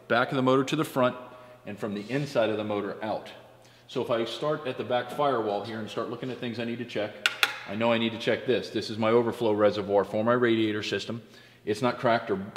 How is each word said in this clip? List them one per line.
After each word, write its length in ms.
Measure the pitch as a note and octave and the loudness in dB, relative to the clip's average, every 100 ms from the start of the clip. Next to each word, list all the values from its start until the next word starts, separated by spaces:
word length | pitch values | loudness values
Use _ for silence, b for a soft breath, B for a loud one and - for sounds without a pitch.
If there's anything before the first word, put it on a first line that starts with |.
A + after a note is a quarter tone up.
| - | 0
back 240 | A#2 B2+ | 2 2
of 60 | C#3 | 2
the 60 | |
motor 200 | C3 C3 | 4 4
to 140 | C3+ D3+ | 4 0
the 80 | |
front, 320 | D3 C#3 B2 B2 - B B B - | -2 2 2 2 -12 B B B -14
and 100 | G2+ | -8
from 180 | A2+ | -6
the 140 | G2+ G#2 | -6 -4
inside 400 | C3+ C#3+ B2+ A2 | -4 -2 2 2
of 80 | G#2+ | 2
the 80 | |
motor 320 | G#2 G#2 G2+ - | -2 -2 -2 -6
out. 260 | A2 G2 - - - - b b b | -4 -4 -6 -18 -20 -20 b b b
So 120 | C3 | -4
if 80 | A#2 | 0
I 140 | A#2 | 0
start 440 | A2+ - D3+ D3+ C3 | -2 -4 -4 -2 -4
at 100 | B2+ | -6
the 60 | |
back 260 | A2 B2 B2 | -2 -2 -2
firewall 540 | - D3 B2 G#2+ G2+ | -2 0 2 0 -2
here 160 | G2+ A2 | -4 -8
and 100 | G#2 | -8
start 200 | - A2 | -6 -6
looking 200 | A#2+ C3 | -6 -8
at 80 | A#2 | -6
things 220 | B2 A#2 | -6 -6
I 40 | |
need 140 | A#2 A#2 | -6 -6
to 60 | |
check, 440 | A#2+ A2 G#2 - - B B B B | -6 -4 -6 -2 -4 B B B B
I 60 | |
know 180 | G2+ A#2 | 0 2
I 60 | A#2 | 4
need 140 | A2+ | 2
to 60 | A2 | 0
check 280 | - G#2+ - | 0 0 2
this. 240 | A2 F#2 | 0 0
This 180 | A2+ G2 | -4 -4
is 100 | G#2+ | 0
my 120 | A2 | 4
overflow 420 | A#2+ A#2 - A2+ | 6 4 2 2
reservoir 520 | G#2 G#2 G#2 G2 G2+ | 4 4 4 2 2
for 200 | F#2+ G#2+ | 4 2
my 80 | A2 | 4
radiator 500 | B2 A#2+ A2+ A2 G#2+ | 4 4 4 2 0
system. 400 | G2+ G2+ - A2+ - B B B - | -2 -4 -4 -10 -10 B B B -4
It's 160 | G#2+ | 0
not 160 | B2 A#2 | 0 0
cracked 320 | B2 A#2 - | 2 2 2
or, 100 | G2 G2+ | -4 -2